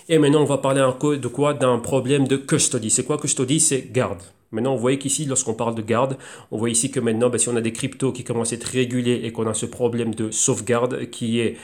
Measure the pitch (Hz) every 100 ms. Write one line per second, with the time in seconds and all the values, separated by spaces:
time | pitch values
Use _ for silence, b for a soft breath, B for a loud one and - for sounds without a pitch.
0 | - 160 143 151 135 135 139 139 131 127
1 | 151 143 120 120 147 143 131 120 117 135
2 | 117 143 135 135 - 151 - 123 107 -
3 | 120 151 147 - 123 151 - 135 - 113
4 | 107 90 - _ _ 110 123 131 120 139
5 | 139 - 151 127 - 110 117 113 104 113
6 | 135 135 B B B 113 117 117 135 139
7 | 117 110 123 117 120 120 113 113 135 -
8 | 131 123 - 117 117 120 - 123 123 127
9 | 120 120 113 110 110 110 117 - 123 117
10 | 117 104 110 110 - 113 107 120 123 135
11 | 120 - 117 117 110 B